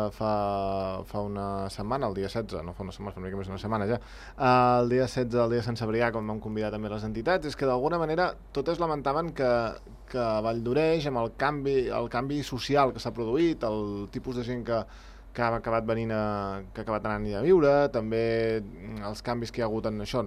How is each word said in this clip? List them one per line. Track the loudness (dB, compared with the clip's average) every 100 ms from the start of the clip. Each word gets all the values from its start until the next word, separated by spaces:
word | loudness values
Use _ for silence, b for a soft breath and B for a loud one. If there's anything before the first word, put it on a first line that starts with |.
| 0
fa, | 0 0 0 0 0 0 -2 -2 -6 -6
fa | -6 -4
una | -4 -4 -4 -6
setmana, | -6 -4 -2 -2
el |
dia | -2 -2
setze, | -4 -4 -6
no | -8 -8
fa | -10
una |
setmana, | -8 -10 -8
fa |
una | -8
mica | -6
més | -6
d'una | -6
setmana | -4 -2 0
ja, | -2
eh, | -4 -16 -14 0 4 6 6 6
el | 4
dia | 4 2
setze, | 0 0 2
el | 2
dia | 2
de | 0
Sant | -2
Cebrià, | 0 2 2
quan | 0 -4
vam | -4
convidar | -4 -4 -2 -4
també | -4
les | -4 -4
entitats, | -2 0 0 0
és | -2
que | 2
d'alguna | 2 2 0
manera | 0 0 0 -2 -6
totes | -4 -2 0
lamentaven | 0 0 0 0 -2
que, | 0 2 4 2 -4 -12 -18 -8
que | -2 0 2 0
Valldoreix, | 0 0 2 4 2 2
amb | 0
el | -2 0
canvi, | 0 0 2 2 2
el | 0 -2
canvi | -2 -2 -2 -4
social | -4 2 4 4
que | 2
s'ha | -6 -4
produït, | 0 2 2 2 0
el | 0 -2 -4 -6
tipus | -8 -6 -4
de | -4
gent | -4 0
que, | 0 -2 B B B B
que | 0
ha | 0 0
acabat | 2 2 2
venint | 0 0
a, | 0 0 -2 -4 -6 -8
que | -8
ha | -4
acabat | -2 0
anant | -2 -2
a | 0 6
viure, | 6 8 6 6 2
també, | 0 2 2 2 2 0
mm, | -4 -10 -12 -8 -8
els | -6 -4
canvis | -2 -4
que | -2
hi | -2
ha |
hagut | 0 -2
en | -4 -2
això, | -2